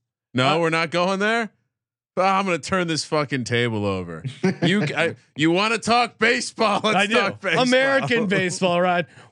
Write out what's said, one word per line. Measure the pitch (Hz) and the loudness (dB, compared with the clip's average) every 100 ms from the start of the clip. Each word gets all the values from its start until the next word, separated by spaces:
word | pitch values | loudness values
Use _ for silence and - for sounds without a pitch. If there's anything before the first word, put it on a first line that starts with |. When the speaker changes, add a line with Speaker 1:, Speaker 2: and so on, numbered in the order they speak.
| _ _ _ 123 | _ _ _ 0
Speaker 1:
No, | 131 156 | 2 2
Speaker 2:
Uh, | |
Speaker 1:
we're | 165 | 0
not | 165 165 | 0 -2
going | 170 180 190 | 0 0 0
there. | 208 233 220 _ _ _ _ _ _ - | 0 0 -4 _ _ _ _ _ _ 0
Ah, | 190 190 | 2 2
I'm | 196 | 0
gonna | 170 | -2
turn | - 190 170 | -2 -2 0
this | 156 - | -2 -2
fucking | 156 147 139 117 | -2 -2 -4 -2
table | 120 120 110 101 | 0 0 -2 -2
over. | 95 87 82 127 - 185 - | -4 -6 -10 -12 -4 -4 0
You, | 165 202 156 135 | 0 0 -2 -2
I, | 165 113 _ | -2 -4 _
Speaker 2:
<laughs> | - | -2
Speaker 1:
you | 160 | 0
wanna | 175 214 226 | 2 0 -2
talk | - 240 233 - | 0 0 0 0
baseball? | 220 247 - - 220 202 | 0 0 -2 -2 0 0
Let's | 214 214 | 0 2
Speaker 2:
I | 202 | 2
do. | 240 | 2
Speaker 1:
talk | - - | 0 -4
baseball. | 190 247 | -2 0
Speaker 2:
American | 254 254 269 269 131 233 208 | 2 2 2 0 0 0 0
baseball, | 196 185 180 185 175 | 0 0 0 0 2
Ryan. | 180 175 170 - - | 2 0 -2 -10 -14